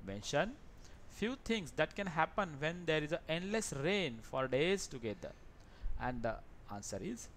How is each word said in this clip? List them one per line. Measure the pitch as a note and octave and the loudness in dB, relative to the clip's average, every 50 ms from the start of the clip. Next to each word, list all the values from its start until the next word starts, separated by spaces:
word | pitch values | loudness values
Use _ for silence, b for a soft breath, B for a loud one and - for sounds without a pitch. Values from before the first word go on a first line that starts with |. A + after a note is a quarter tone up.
| - | -6
Mention | F#2+ G2 G#2+ - - - C#3+ F3 A3 C#4+ - - - - B B B B B B - | -6 -6 -4 -2 2 4 4 4 2 -2 -10 -14 -16 -16 B B B B B B -14
few | - - G3+ A3+ C4 - - | -4 -2 0 0 0 -4 0
things | - A3+ A3 E3+ B2+ - | 0 0 0 0 -2 2
that | - D#3 D#3+ - | 2 2 2 2
can | - G3+ | -4 -4
happen | F#3+ D3+ D#3+ D#3+ E3 - - F3 E3+ D3 C3+ | 0 4 4 4 4 4 0 0 0 -2 0
when | D3 D#3 F3 F3+ F3 | 0 0 0 0 2
there | D#3+ D#3 D#3 | 4 4 4
is | D3+ D3 | 4 2
a | E3 E3 - - | 0 -2 0 -2
endless | D#3 E3+ F3+ G3 G#3+ A3 G#3+ - D3 C#3 C#3 | -2 0 0 0 0 0 0 0 -2 2 2
rain | F3 G3+ G3+ F3+ C#3 A#2 A2+ | 4 4 4 2 2 0 -4
for | - - - C3 C3 B2+ | -8 -2 0 0 2 4
days | B2 C3 D#3 F3+ G3 F#3 - | 6 6 6 6 4 2 0
together. | - C#3+ B2+ A#2 A2 G#2 - - - - - - - - - B B B B B B B - | -6 -6 -4 -2 -2 -2 -2 -6 -10 -10 -12 -16 -18 -18 -18 B B B B B B B 4
And | A#2+ B2 B2+ A#2+ | 2 0 0 2
the | A2+ A2+ G#2+ - - - - - - - | 0 0 0 -2 -8 -14 -16 -16 -12 -10
answer | G#2 G#2 G2+ - G#2 G2 | -8 -8 -6 -4 -4 -4
is | - F#3 A#3+ A3+ - - - | -2 -4 -4 -6 -8 -12 -14